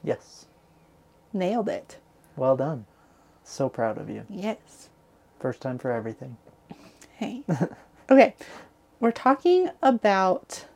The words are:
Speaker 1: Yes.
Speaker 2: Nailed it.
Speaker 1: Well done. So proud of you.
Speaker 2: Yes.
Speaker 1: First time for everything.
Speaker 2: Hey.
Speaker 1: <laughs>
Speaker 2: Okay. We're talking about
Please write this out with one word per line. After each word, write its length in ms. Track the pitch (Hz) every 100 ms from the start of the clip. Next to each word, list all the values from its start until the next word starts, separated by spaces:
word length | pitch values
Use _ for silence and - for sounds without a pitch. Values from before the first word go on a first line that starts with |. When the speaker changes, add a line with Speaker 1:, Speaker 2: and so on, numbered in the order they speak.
Speaker 1:
Yes. 420 | 160 - - - - _ _ _ _ _ _ _ _
Speaker 2:
Nailed 360 | 202 180 233 208
it. 280 | - - - _ _ _ -
Speaker 1:
Well 200 | 131 135
done. 300 | 139 147 104 _ _ _ _ _
So 240 | - - 135
proud 300 | - 117 107
of 100 | -
you. 140 | 107 113
Speaker 2:
Yes. 600 | 196 202 - _ - - _ _ _ _ _
Speaker 1:
First 200 | 131 123
time 180 | 135 127
for 120 | 131
everything. 460 | 117 113 113 127 117 - _ _ - - _ -
Speaker 2:
Hey. 280 | - - 247 -
Speaker 1:
<laughs> 60 | 147 269 - - _ -
Speaker 2:
Okay. 280 | 269 226 - - - - _ _ _
We're 100 | 233
talking 580 | 233 254 277 349 359 359 -
about 840 | 269 240 214 196 190 185 - - -